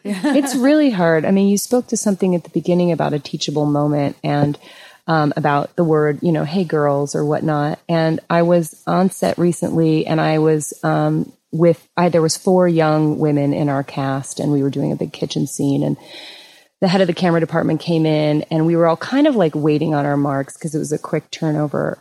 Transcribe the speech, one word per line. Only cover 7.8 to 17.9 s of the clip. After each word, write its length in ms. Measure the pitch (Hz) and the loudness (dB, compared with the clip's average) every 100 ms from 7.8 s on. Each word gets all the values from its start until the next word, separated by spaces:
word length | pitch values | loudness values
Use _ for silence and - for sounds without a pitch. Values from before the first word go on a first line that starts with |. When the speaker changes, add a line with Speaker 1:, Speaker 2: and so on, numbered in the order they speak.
| - | -2
Speaker 2:
And 300 | 165 160 160 - | 0 0 -2 -2
I 120 | 170 | 0
was 400 | 170 175 160 - - | 2 2 0 -8 -4
on 240 | 170 190 | 0 0
set 260 | - - - | 0 -4 0
recently, 680 | 175 165 165 160 160 156 156 | 0 0 -2 0 2 2 0
and 140 | 160 | 0
I 180 | 156 156 | 0 2
was, 340 | 156 156 147 - | 2 0 -2 -6
um, 500 | 156 156 151 156 - - _ | -2 0 0 -2 -4 -10 _
with, 360 | 160 170 160 _ - | 0 2 2 _ -2
I, 100 | 175 | 0
there 140 | 165 | 2
was 140 | 160 - | 0 -2
four 280 | - 185 180 | 0 2 4
young 520 | 165 156 156 151 151 | 4 2 2 2 0
women 340 | 151 143 143 | 0 2 0
in 160 | 143 147 | 0 0
our 140 | 139 | -2
cast, 580 | 139 - 135 135 135 - | -4 -4 -4 -4 -6 -6
and 100 | 143 | -2
we 120 | 143 | 0
were 80 | 139 | 0
doing 220 | 139 147 | -2 -4
a 40 | 143 | -4
big 160 | 160 | -6
kitchen 340 | - 160 160 151 | -6 -6 -4 -4
scene, 360 | - 143 139 | -2 -2 0
and 140 | 147 143 - - - - - - _ - | -2 -4 -10 -20 -20 -20 -20 -20 _ -4
the 80 | 190 | 0
head 120 | 196 | 2
of 60 | 180 | 0
the 60 | |
camera 260 | 170 185 165 | 0 0 2
department 400 | 165 165 165 156 | 0 0 0 -2
came 260 | - | -2